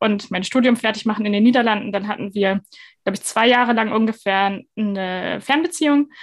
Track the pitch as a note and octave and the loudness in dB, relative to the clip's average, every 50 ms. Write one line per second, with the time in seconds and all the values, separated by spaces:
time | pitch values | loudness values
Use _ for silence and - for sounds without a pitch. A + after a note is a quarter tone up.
0 | - A3 G#3 G3+ - - - F3+ F#3+ - - C4 A#3+ B3+ A#3+ A#3 - A3 G#3+ G#3+ | 0 0 0 0 -2 -4 -6 -6 -4 0 2 2 4 4 4 2 0 -2 -4 -2
1 | - A3 G#3 G#3 G#3+ G#3 G#3 G3+ G#3+ A#3+ B3 B3+ A#3 A3+ G#3+ G#3 - - G3 G3+ | -2 -2 -2 -2 -2 -2 2 4 4 4 4 4 2 2 0 -2 -4 -4 -6 -4
2 | G3 G#3 G#3 - - G3+ G3 G#3 G3 F#3+ F#3+ G3 G3 _ - - - - _ _ | -4 -6 -6 -6 -8 -6 -4 -2 0 0 0 -2 -4 _ -16 -20 -20 -20 _ _
3 | _ - G3 G3+ - - - - A3+ A#3+ B3 B3 B3 A#3 A#3+ A3+ A3+ A3 G#3 A3 | _ -6 -6 -4 -6 -4 -2 2 2 4 4 4 2 2 2 0 0 0 0 0
4 | A3+ A3 G#3+ - - G3+ F#3+ G3 G3 G3 G3 F#3+ - _ _ - A3 G#3 G3+ G3 | 0 0 -2 -4 -4 -2 0 0 0 0 -2 -6 -10 _ _ -6 -4 -4 -4 -4
5 | F#3+ F#3 F#3 F#3 F3+ - - G3+ - - C4+ D4+ E4 F4 - - D#4+ D4 C#4+ C#4+ | -4 -6 -6 -6 -6 -6 -6 -6 -2 -2 0 0 0 -2 -4 -2 0 2 2 2
6 | D4 D4 - - | 2 0 -4 -14